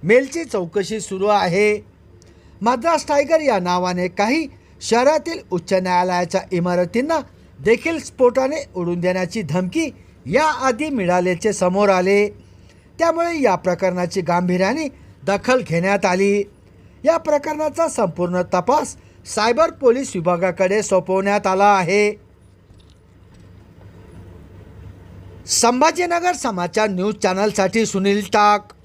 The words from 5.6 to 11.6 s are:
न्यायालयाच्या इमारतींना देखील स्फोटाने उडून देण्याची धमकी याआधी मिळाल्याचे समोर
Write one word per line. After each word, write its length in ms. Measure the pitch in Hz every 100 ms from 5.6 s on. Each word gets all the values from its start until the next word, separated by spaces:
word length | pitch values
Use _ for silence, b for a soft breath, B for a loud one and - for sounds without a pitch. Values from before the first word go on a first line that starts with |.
| 165
न्यायालयाच्या 680 | 190 185 180 180 180 175 190 -
इमारतींना 680 | 180 175 180 175 226 285 320 - b b b
देखील 400 | 135 226 320 330
स्फोटाने 640 | - - 247 247 262 311 571 180
उडून 240 | 175 175
देण्याची 420 | 175 185 180 226
धमकी 480 | 175 165 185 302 311 - b b -
याआधी 640 | 208 311 302 262 226 311
मिळाल्याचे 640 | 269 180 180 180 175 220
समोर 360 | 196